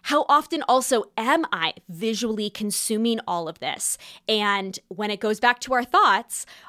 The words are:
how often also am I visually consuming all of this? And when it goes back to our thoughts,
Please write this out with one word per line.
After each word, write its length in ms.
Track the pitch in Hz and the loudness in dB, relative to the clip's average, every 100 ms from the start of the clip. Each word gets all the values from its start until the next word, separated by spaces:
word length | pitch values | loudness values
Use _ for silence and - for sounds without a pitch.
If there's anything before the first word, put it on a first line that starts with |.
how 200 | - 294 - | 0 0 4
often 320 | 285 - 320 - | 2 2 -4 2
also 380 | 262 247 240 - - | 2 2 0 -2 -4
am 300 | 226 330 320 | 0 0 0
I 220 | 185 160 - - | -2 -4 -4 -16
visually 640 | 165 226 208 233 214 208 | -6 -4 -2 -2 -4 -6
consuming 680 | - 208 - - 220 233 226 - | -6 -4 -4 -2 0 0 -2 -2
all 200 | 175 160 | -4 -6
of 100 | 160 | -8
this? 400 | - - - - - - - | -8 -4 -6 -6 -12 -10 -2
And 500 | 214 208 202 190 - - | 0 2 0 -4 -10 -14
when 200 | 175 208 | -6 -4
it 100 | 208 | -2
goes 200 | 214 214 | -2 2
back 200 | 240 247 | 2 2
to 120 | 254 | 0
our 100 | 254 | -2
thoughts, 640 | 247 392 349 196 - - - - | 2 4 6 4 0 -12 -12 -18